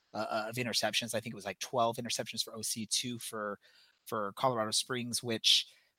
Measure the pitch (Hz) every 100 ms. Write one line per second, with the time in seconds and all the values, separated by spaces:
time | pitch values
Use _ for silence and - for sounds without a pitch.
0 | _ 107 107 113 107 120 120 101 107 -
1 | 117 113 117 113 98 95 - 131 117 117
2 | 120 - 117 - - 113 107 117 107 -
3 | 127 117 - 110 104 98 - - - _
4 | - 113 101 - 135 117 110 - - 127
5 | 120 113 120 110 - - - - _